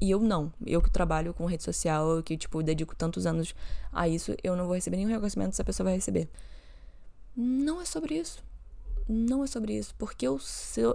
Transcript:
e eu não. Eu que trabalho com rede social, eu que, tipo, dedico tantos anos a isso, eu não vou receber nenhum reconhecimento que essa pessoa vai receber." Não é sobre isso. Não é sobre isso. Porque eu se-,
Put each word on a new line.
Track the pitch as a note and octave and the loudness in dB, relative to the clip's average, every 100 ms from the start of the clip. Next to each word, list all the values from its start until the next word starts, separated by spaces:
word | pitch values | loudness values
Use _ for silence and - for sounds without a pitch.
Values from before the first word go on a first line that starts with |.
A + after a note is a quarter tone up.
e | G3 | 4
eu | F#3+ | 6
não. | A3 F3+ D3+ - - | 4 4 0 -4 0
Eu | E3 | 6
que | - | 6
trabalho | - F3 D#3+ E3+ | 6 4 2 0
com | - E3+ | -2 -2
rede | E3 | 0
social, | - E3 E3+ D#3 D#3+ E3 | -2 0 2 2 4 2
eu | |
que, | D#3+ D#3+ | 0 -4
tipo, | - D#3+ | -2 0
dedico | D#3 D#3 D#3 - | 2 0 -2 -2
tantos | E3 F3+ F3+ | -2 0 0
anos | E3 E3 - - - - | 0 -2 -4 -2 -2 0
a | - E3+ | 0 2
isso, | E3 - - | 2 -2 -2
eu | F#3 F3+ | -2 -2
não | F3+ | 0
vou | F3+ | 0
receber | F3+ F#3 | 0 0
nenhum | G#3 | 0
reconhecimento | A3+ G#3 G3+ F#3+ | 0 0 0 0
que | - | 0
essa | |
pessoa | - F#3+ F#3+ | 0 0 2
vai | F#3 | 0
receber." | G3 F#3 D#3+ - - - - - - - - - - B3 | 2 0 -2 -6 -14 -16 -16 -18 -18 -16 -16 -16 -10 -4
Não | B3 C4 D4 F4 | 0 2 0 -2
é | F4 | -4
sobre | D#4+ D#4+ D#4 | -4 -2 -2
isso. | E4 - - - - - - - - | -4 -8 -14 -14 -14 -12 -6 -2 0
Não | A3 A#3 C4+ | 2 2 2
é | C#4 | 0
sobre | A#3+ G#3+ G#3+ | -2 -2 -2
isso. | G#3 - | -4 -8
Porque | G#3 - B3+ | -8 -2 -2
eu | C4+ | -2
se-, | - - - - A#3 | -4 -8 -6 2 2